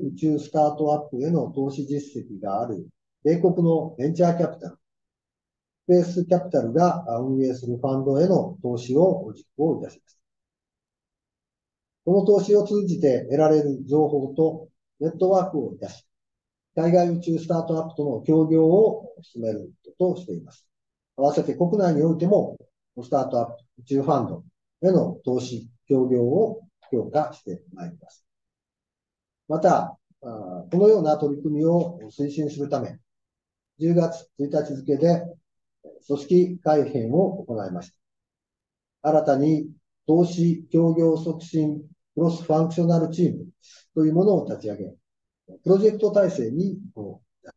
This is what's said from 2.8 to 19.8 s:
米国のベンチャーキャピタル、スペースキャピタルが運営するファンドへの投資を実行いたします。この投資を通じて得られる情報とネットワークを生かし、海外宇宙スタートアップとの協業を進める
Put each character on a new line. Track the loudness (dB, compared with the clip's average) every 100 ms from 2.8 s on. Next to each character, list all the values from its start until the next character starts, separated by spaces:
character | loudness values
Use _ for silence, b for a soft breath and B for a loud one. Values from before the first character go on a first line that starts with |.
| -12 _ _ _
米 | 0 2
国 | 2 2
の | 2 2 -2 -6
ベ | -4
ン |
チ | 2 2
ャ |
ー | 2
キ |
ャ | -2
ピ | -4
タ | -16
ル、 | -18
ス | _ _ _ _ _ _ _ _ _ _ 2
ペ | 2
ー |
ス | 2 -2 0
キ | 0
ャ |
ピ | 0
タ | -2
ル | 0
が | 2 2 0 -4 -6
運 | -2 0
営 | 0
す | -2 -6
る | -4
フ |
ァ | -2 -2
ン |
ド | 0 2
へ | 4
の | 2 0 -6
投 | -6 -6
資 | 0 2
を | 4 2 -6
実 | -16 _ -4
行 | -2 -2
い | -6
た |
し | -16
ま | _
す。 | _ _ _ _ _ _ _ _ _ _ _ _ _ _ _ _ _ _ _ 0
こ |
の | 2 4
投 | 4
資 | 4 2
を | 2
通 | -2 0
じ | 0
て | 2 0
得 | 0 2
ら | 4
れ | 4
る | 2 -4 -2
情 | 0 2
報 | 0 -4 0
と | -2 -2 -14 _ _ _
ネ | -6
ッ | -2
ト | 2
ワ | 2 0
ー |
ク | -4
を | -6
生 | -10
か | -16
し、 | -18 _ _ _ _ _ _ _ -2
海 | 2
外 | 4 4
宇 | 0
宙 | -2 -4
ス | -2
タ | -4
ー | -2
ト | -4
ア | -4
ッ |
プ | -6
と | -6
の | -4
協 | 2 2 4
業 | 4 6
を | 6 4 2 -10 -20
進 | -18 -8
め | -6
る | -6 -10 -20